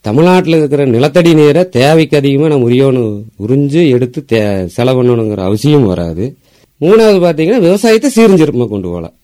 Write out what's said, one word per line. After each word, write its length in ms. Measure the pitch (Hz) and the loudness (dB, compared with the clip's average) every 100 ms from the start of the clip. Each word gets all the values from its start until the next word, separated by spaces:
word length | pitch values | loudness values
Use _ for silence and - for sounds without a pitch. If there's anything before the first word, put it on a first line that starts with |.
தமிழ்நாட்டுல 560 | - 113 170 180 165 160 | -4 0 2 2 0 0
இருக்கிற 280 | 151 143 | 0 -2
நிலத்தடி 500 | 139 117 147 147 170 | 0 0 0 2 2
நீரை 340 | 156 147 143 180 | 4 4 2 0
தேவைக்கு 480 | 123 135 160 151 151 | 0 2 2 2 0
அதிகமா 300 | 139 139 156 | 0 0 0
நம்ம 200 | 147 120 | 0 0
உரியணும் 540 | 123 139 127 117 104 110 _ 101 | 2 2 0 -4 -6 -14 _ -4
உறிஞ்சு 440 | 135 143 147 170 | -2 0 0 0
எடுத்து 340 | 123 123 123 139 | 0 -2 -8 -4
தே-, 360 | 113 104 98 | -2 -2 -4
செலவு 380 | 90 - 120 127 | -6 -4 -2 0
பண்ணணுங்கிற 340 | 123 120 110 104 | 0 0 -2 -4
அவசியம் 500 | 92 107 143 147 117 | -4 -2 0 2 2
வராது. 500 | 87 85 82 117 139 _ _ _ _ | -2 -6 -6 -8 -10 _ _ _ _
மூணாவது 380 | 156 220 220 196 | 0 2 4 2
பாத்தீங்கன்னா 400 | 175 156 160 247 | 0 0 -2 0
விவசாயத்தை 500 | 170 196 226 220 285 254 | 0 0 2 0 0 2
சீர்திருத்தமா 520 | 226 190 156 123 120 | 4 4 2 -2 -4
கொண்டு 200 | 104 90 | -6 -8
போகலாம் 240 | 87 82 _ | -10 -12 _